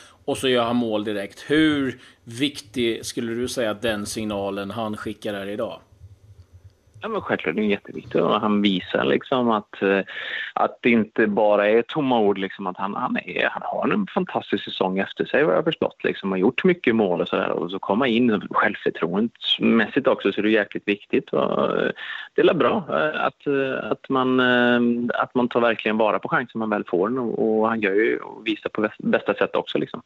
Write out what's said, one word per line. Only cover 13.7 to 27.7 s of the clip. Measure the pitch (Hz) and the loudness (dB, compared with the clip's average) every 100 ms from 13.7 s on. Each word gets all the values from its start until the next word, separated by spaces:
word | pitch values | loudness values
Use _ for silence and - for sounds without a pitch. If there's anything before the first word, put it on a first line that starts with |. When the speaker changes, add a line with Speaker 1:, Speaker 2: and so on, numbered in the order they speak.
| - 107 | -4 0
Speaker 2:
en | 202 185 | 0 -2
fantastisk | - 185 113 - 101 | -2 -4 -4 -4 -4
säsong | - - 95 95 | -4 -4 -2 -2
efter | 95 - 85 | -4 -4 -2
sig, | 123 | 2
vad | 160 | 2
jag | 160 | 2
har | |
förstått, | 160 - - - | 0 -2 -4 -2
liksom, | - - 190 | -4 -4 -4
har | 95 | 0
gjort | 98 - | 0 2
mycket | 185 180 - 113 | 2 2 2 2
mål | 101 87 | 2 0
och | 87 | 0
sådär. | 92 95 | -2 -2
Och | - 87 | -2 -4
så | 95 | -4
komma | - 101 135 | -2 0 2
in | 113 123 104 - | 2 2 2 0
självförtroendemässigt | - 110 - - - 82 92 113 - - - 117 113 104 143 135 | 0 0 0 -4 -2 -2 0 -2 -4 -4 0 4 4 2 0 2
också, | 107 101 | 2 0
så | 95 | 0
är | |
det | 104 | 2
jäkligt | 110 101 - - | 2 0 -4 -4
viktigt. | 101 - - - | -4 -2 -2 0
Och, | - - - - - | 0 0 0 0 0
eh, | - - - - - | -2 -4 -10 -12 -4
det | - | 2
är | 165 | 4
bra, | 170 123 226 147 | 4 2 2 0
eh, | 143 156 156 139 | 0 0 0 -4
att, | - - | -4 -2
eh, | 139 135 131 107 | -2 0 -4 -4
att | - - | -6 -2
man, | 131 127 127 | 0 2 4
eh, | 127 123 120 120 120 120 120 - | 4 4 4 4 2 0 -2 -2
att | 123 123 | -2 0
man | 120 | 0
tar | 123 | 2
verkligen | 117 110 110 110 | 2 2 0 2
vara | 107 98 | 2 0
på | - | 0
chansen | 160 123 113 | -2 -2 -4
man | 110 | -2
väl | 107 98 | -2 0
får | 87 101 | 0 0
den, | 131 | 0
och, | 117 - 110 110 | -2 0 0 2
och | |
han | 110 | 2